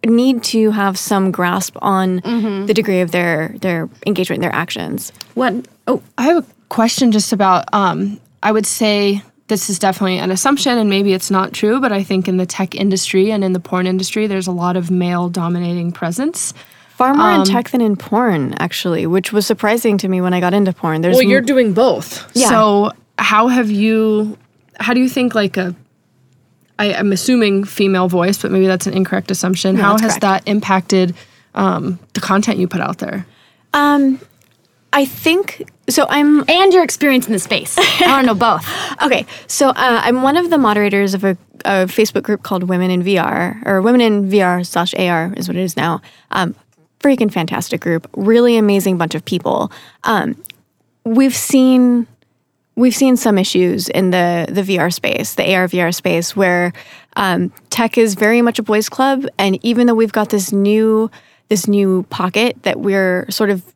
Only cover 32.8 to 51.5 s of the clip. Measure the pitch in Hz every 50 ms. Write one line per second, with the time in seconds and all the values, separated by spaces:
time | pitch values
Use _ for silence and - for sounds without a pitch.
32.8 | - - - - - - - 196 180 - _ _ _ _ _ _ _ _ - 294
33.8 | 294 294 285 285 277 269 262 262 - _ _ _ _ _ _ _ _ _ _ _
34.8 | _ _ - 285 277 269 - - - 320 330 381 392 - - - - - _ _
35.8 | _ - - 311 285 - 277 285 294 294 302 294 269 - 320 359 381 392 349 370
36.8 | 330 262 - - 294 285 269 262 254 - 220 185 - - 220 180 - - - -
37.8 | - - - - - - 269 269 262 247 220 185 240 226 196 190 160 - - -
38.8 | - - 277 - - 294 254 - - - - - - - - - 285 269 - -
39.8 | 254 254 233 226 - 240 240 254 254 269 285 339 359 339 339 294 262 214 208 208
40.8 | 208 202 202 202 202 196 196 190 196 196 185 - _ _ _ - - - 196 190
41.8 | 185 185 - - 214 214 - 202 - - 214 - - - 202 180 180 180 185 180
42.8 | 185 185 185 180 175 190 202 180 160 - - - 175 185 - 214 233 - 196 190
43.8 | 185 226 247 247 240 226 214 208 202 190 196 208 190 180 175 180 180 - - 175
44.8 | 170 180 - - 190 175 175 165 165 180 190 - - 180 175 175 190 180 165 -
45.8 | 143 170 175 - - - _ _ _ _ - - 185 - - _ _ _ _ _
46.8 | _ _ _ _ - 285 269 247 226 208 - 185 165 165 - - 175 - - 160
47.8 | - 170 165 165 - - - - 196 202 226 233 240 240 240 220 214 202 202 196
48.8 | 185 196 185 170 170 165 - 156 - - 190 170 - - - - - - - -
49.8 | - - _ _ - - 226 196 - 73 - - - - - _ _ _ _ _
50.8 | _ _ _ _ _ 233 226 240 269 269 254 - - -